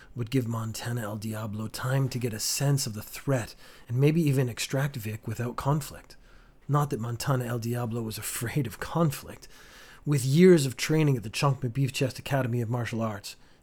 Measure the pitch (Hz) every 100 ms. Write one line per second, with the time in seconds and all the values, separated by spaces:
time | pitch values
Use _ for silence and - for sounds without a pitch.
0 | - - 113 135 113 117 113 104 - 120
1 | 104 107 110 107 107 104 110 - 127 135
2 | 131 127 120 107 - - 139 139 120 107
3 | - - - 131 101 - - - - 120
4 | 143 160 151 135 123 107 - 135 143 131
5 | 104 110 - 110 120 117 139 151 - -
6 | - - - - - - - 147 143 127
7 | 120 117 - 131 120 123 113 120 120 117
8 | 113 110 - - 113 151 135 - - 160
9 | 165 139 - - - - - - - -
10 | - 143 131 143 185 170 135 - - 156
11 | 151 131 104 - 143 131 123 117 135 -
12 | 131 - - 139 123 120 113 123 113 113
13 | 110 104 - - - -